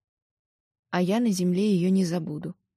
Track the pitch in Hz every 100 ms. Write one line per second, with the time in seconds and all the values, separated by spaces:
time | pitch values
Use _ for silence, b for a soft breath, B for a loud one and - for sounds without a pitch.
0 | _ _ _ _ _ _ _ _ _ 180
1 | 180 220 240 185 180 180 214 185 180 190
2 | 180 175 160 151 156 - _